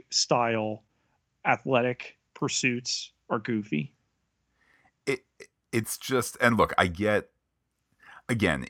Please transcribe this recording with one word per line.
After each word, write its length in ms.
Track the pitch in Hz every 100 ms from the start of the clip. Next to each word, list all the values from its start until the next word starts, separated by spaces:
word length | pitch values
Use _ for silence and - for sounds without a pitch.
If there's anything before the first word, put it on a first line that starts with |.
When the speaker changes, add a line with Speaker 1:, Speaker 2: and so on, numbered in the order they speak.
| -
Speaker 1:
style 760 | - - 135 117 113 107 107 - _ _ _ _ _ 156
athletic 720 | 120 - 131 123 123 - - _
pursuits 760 | - 147 - 135 120 127 - - _ _
are 100 | 120
goofy? 520 | 107 110 104 - 143 - _ _ _ _ _ _ _ _ _ _ -
Speaker 2:
It, 160 | 135 - _ - _ _
it's 260 | 117 110 -
just, 400 | - 131 117 -
and 160 | 123 113
look, 160 | 82 -
I 100 | 92
get, 420 | 85 104 104 - _ _ _ _ _ _ _ - - -
again, 380 | 120 98 71 62